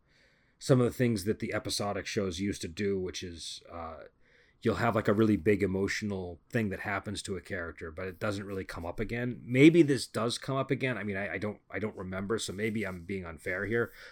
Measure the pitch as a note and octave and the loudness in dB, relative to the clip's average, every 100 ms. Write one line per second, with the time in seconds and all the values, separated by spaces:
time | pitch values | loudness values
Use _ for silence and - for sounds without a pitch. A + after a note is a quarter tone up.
0 | _ _ _ _ _ _ - B2+ A#2+ - | _ _ _ _ _ _ 4 4 4 2
1 | B2 G#2+ G2 G2+ G#2 G#2+ F#2+ - G2+ G2 | 2 2 0 -2 -4 -4 -4 -4 -2 -4
2 | - A2 G2 E2 G2+ F#2 F#2 E2 G2+ F#2+ | -2 -2 -2 0 -2 -2 -6 -2 -2 0
3 | F2+ - F2+ E2 - - - E2+ D#2+ D#2 | -2 -6 -10 -10 -12 -12 -12 -10 -10 -10
4 | - _ _ _ _ _ A2+ F#2 A#2 A2 | -16 _ _ _ _ _ 0 2 2 2
5 | G#2 G#2 A2 G2 E2 G2+ F#2+ F#2+ G2 - | 4 6 6 6 4 4 2 2 0 -2
6 | G#2 F#2+ F2+ E2+ _ A#2+ G#2+ F#2 G#2 G2 | -4 -4 -6 -12 _ -2 -2 -4 -4 -4
7 | G#2+ F#2+ - F#2 - F#2+ E2 - E2 E2 | -4 -8 -6 -8 -6 -8 -8 -10 -12 -8
8 | F#2 - A2 G2+ G2+ F#2+ F2 F#2 E2+ - | -10 -4 -4 -4 -6 -8 -8 -8 -6 -4
9 | G#2+ A#2+ B2 A2+ G#2+ B2+ D#3 E3+ C#3+ B2+ | -4 -2 -4 -4 0 10 10 10 6 2
10 | - A2+ A#2 - - C3+ C3 C3 C3 A2 | -2 -4 -2 -4 -4 -4 -2 -2 -2 -4
11 | G#2 F#2+ G2 F#2 G#2+ - - G2 G#2+ G2+ | -4 -4 -4 -4 -6 -6 -10 -6 -6 -6
12 | F#2 F#2+ G2 A2 - F#2 A2 G#2+ F#2+ F2+ | -8 -6 -2 -2 -4 -4 -4 -2 -4 -6
13 | E2+ G2 E2+ E2 F#2+ F#2 G2+ A#2 A2+ - | -6 -6 -8 -8 -6 -4 0 0 -2 -6
14 | - | -16